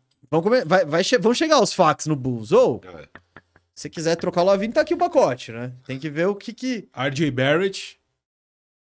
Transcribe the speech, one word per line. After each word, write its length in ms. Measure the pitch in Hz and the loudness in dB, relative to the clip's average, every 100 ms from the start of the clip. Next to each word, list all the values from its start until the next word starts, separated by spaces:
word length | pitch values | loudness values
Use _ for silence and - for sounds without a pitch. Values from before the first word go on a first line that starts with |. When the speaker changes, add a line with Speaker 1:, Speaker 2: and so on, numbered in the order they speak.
| _ _ - | _ _ -4
Speaker 1:
vão 100 | 156 | 0
come-, 240 | 175 247 | 2 2
vai, 200 | 165 185 160 | 2 2 2
vai 160 | 165 | 0
che-, 140 | 190 247 | 2 2
vão 160 | 196 | 2
chegar 260 | 240 320 302 | 2 2 2
os 140 | 202 | 2
fax 320 | - 165 143 151 | 2 2 2 -2
no 80 | 147 | -4
Bulls. 360 | 127 120 110 | -2 -6 2
Ou, 280 | 202 240 110 | 4 4 0
Speaker 2:
É. 240 | 90 85 71 - _ - _ _ _ | -8 -18 -18 -20 _ -20 _ _ _
Speaker 1:
se 160 | - 151 | -16 -14
quiser 260 | - 160 165 | -6 -2 -2
trocar 260 | 180 175 | -2 0
o 40 | 180 | 2
LaVine, 260 | 196 214 | 2 0
tá 80 | 294 | -2
aqui 120 | 311 | 0
o 40 | 339 | 0
pacote, 540 | 349 320 185 127 - | 0 2 2 0 -8
né? 220 | 113 123 127 | -10 -10 -12
Tem 140 | - 131 | -10 -8
que 100 | 151 | -6
ver 200 | 147 180 | -2 -2
o 80 | 202 | -2
que 160 | - | -8
que 340 | 226 254 233 - | -10 -6 -6 -8
Speaker 3:
R 160 | - 135 | -6 -4
J 160 | 135 156 | -2 -2
Barrett. 680 | 127 131 156 196 190 - - _ _ _ _ _ _ _ _ | 0 0 2 0 -4 -14 -18 _ _ _ _ _ _ _ _